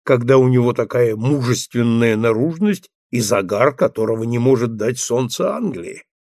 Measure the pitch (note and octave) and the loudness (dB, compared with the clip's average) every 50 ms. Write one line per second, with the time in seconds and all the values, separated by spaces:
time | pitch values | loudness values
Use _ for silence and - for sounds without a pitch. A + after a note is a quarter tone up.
0 | _ - C3 A#2+ A#2+ B2 C3+ C3 B2+ B2+ B2+ B2 A#2+ A#2+ A#2 - A2+ - - B2 | _ 0 0 2 2 4 4 4 4 4 4 2 2 2 0 -2 -2 -2 0 0
1 | A#2+ A#2 A2 G#2+ A#2 C3+ D3 C#3 B2 B2 A#2+ - - - - A#2+ A#2 A#2 A#2 A#2 | 0 0 0 -2 -2 0 0 0 0 -2 -2 -2 -6 -4 -2 0 0 2 2 2
2 | A#2 A2+ A2 G#2+ A2+ A#2 A2 A2+ C#3 E3+ E3 E3 G#3 G#3 G3 F3+ - _ _ _ | 2 2 2 2 2 0 0 0 -2 -2 -2 0 0 0 0 -2 -6 _ _ _
3 | _ _ - A#2+ A2 G2+ A2+ G2 F#2+ F2+ G#2 G#2+ B2+ D3 C3 - - C3 - A2 | _ _ -4 -4 -2 0 0 -2 0 0 0 2 2 2 2 0 -2 -2 0 -2
4 | A2 A2 A2+ A2+ A2+ A#2 A#2+ A#2+ A#2+ C3 C3 A2+ A#2+ A#2 A2+ G#2 G#2 A2+ B2 - | -2 -2 -2 -4 -4 -2 -2 0 2 2 2 2 0 -2 -4 -4 -4 -4 -4 -4
5 | - - A#2 B2+ B2+ A#2 - - F3+ - G#3 A#3 A#3 F3+ A#2 F2 E2+ - - - | -4 -4 -2 -2 -2 -4 -4 -4 -4 -4 -4 -4 -6 -6 -6 -8 -10 -12 -14 -16
6 | - _ _ _ _ | -18 _ _ _ _